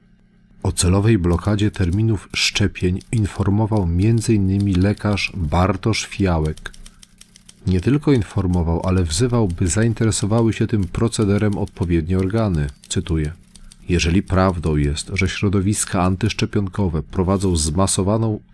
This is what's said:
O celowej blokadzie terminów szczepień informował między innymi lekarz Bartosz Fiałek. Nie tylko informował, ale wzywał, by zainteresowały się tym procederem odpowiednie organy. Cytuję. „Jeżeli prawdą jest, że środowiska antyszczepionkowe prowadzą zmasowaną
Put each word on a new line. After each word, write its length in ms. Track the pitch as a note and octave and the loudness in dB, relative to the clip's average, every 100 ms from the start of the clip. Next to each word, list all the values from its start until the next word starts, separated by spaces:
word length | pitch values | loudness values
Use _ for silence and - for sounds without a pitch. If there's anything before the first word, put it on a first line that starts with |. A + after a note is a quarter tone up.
| _ _ _ _ _ - | _ _ _ _ _ -8
O 80 | G#2 | -4
celowej 460 | - F2 G2 G#2 A2 | 0 2 2 4 2
blokadzie 540 | E2+ F2 - G#2 G#2 | 2 0 0 0 0
terminów 580 | - F2+ G2 A2+ G2+ - - | 0 -2 0 0 -2 -6 -4
szczepień 640 | - - G#2 - F2+ F#2 - | -4 0 -2 0 -2 -2 -2
informował 760 | A#2+ G2+ - G2 G2+ A2 A2 F2 | -2 -2 -2 0 0 0 0 0
między 460 | F2 G#2+ A#2 A2 | 2 2 2 2
innymi 420 | G#2+ F#2+ G2 G2+ F2+ | 2 2 2 2 2
lekarz 560 | G2 G2+ G#2 G2 - - | 2 0 -2 -2 -2 -4
Bartosz 680 | D#2 E2+ F#2 F#2+ A2+ G#2 - | -2 2 2 0 -2 -2 -4
Fiałek. 680 | - F#2+ E2 D#2 D#2 - - - - - - - - - - - | -2 0 0 -2 -4 -12 -18 -20 -20 -20 -20 -20 -20 -20 -8 -2
Nie 140 | F#2 | 0
tylko 300 | A2 D3 D3+ | 2 2 2
informował, 760 | C3 - - F2+ F2 E2 E2 F#2 | 2 0 -2 0 0 0 0 0
ale 160 | F#2 | 0
wzywał, 440 | F2 - B2 A#2+ G#2 | 0 0 0 2 0
by 200 | E2+ F#2 | 0 -2
zainteresowały 840 | G#2+ A#2 A2+ A2+ G2 G2 A2+ A#2 | 0 0 2 0 0 0 2 2
się 140 | - A2 | 0 0
tym 160 | G#2+ | 0
procederem 760 | F2 - A2+ - G#2 G2+ G#2+ G2+ | -2 -2 -2 0 2 2 0 -2
odpowiednie 600 | G2+ - F2 E2+ D#2+ F#2 | -4 -4 0 0 0 0
organy. 500 | F#2+ A2 A2 E2 C#2+ - - | 0 0 0 0 -2 -6 -8
Cytuję. 420 | - F2 D#2+ D2+ E2 - - - - - | -6 -2 -2 -2 -8 -18 -20 -20 -14 -2
„Jeżeli 340 | F2 E2 F#2 | 0 2 0
prawdą 520 | F#2+ F#2+ F#2+ F2+ D#2+ D2+ | 2 2 2 0 0 0
jest, 360 | D2 D2 - | 0 -2 -6
że 160 | F#2 F#2 | -4 -2
środowiska 720 | - G#2 G2 F#2 G#2 - G2+ | -2 -2 0 0 -2 -2 0
antyszczepionkowe 1000 | F2+ F#2 G#2 - G#2+ - G2 - F#2+ D#2+ | 0 0 -2 -2 -4 -2 -4 -2 -2 -2
prowadzą 520 | D2 - F2+ G2 G2 E2+ | -4 -2 0 0 0 0
zmasowaną 840 | D#2 D2+ F#2+ - F#2+ A2 A2+ G#2 - | 0 0 0 0 0 0 -2 -4 -10